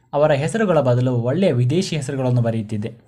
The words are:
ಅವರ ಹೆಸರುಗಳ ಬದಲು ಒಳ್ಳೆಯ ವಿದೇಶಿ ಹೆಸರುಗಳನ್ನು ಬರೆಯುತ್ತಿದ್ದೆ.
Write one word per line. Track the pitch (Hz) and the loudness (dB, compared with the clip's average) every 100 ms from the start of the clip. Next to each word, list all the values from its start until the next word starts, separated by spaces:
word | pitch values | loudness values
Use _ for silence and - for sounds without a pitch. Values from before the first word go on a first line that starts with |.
| _ | _
ಅವರ | 147 151 | 0 2
ಹೆಸರುಗಳ | 139 156 220 214 160 | 2 0 -2 2 2
ಬದಲು | 127 123 127 123 | 2 2 0 0
ಒಳ್ಳೆಯ | 117 156 190 | -2 0 2
ವಿದೇಶಿ | 123 123 160 190 156 | 2 2 0 -2 -4
ಹೆಸರುಗಳನ್ನು | 135 139 127 123 | -6 -4 0 0
ಬರೆಯುತ್ತಿದ್ದೆ. | 117 113 104 107 107 - | 0 -2 -6 -8 -8 -12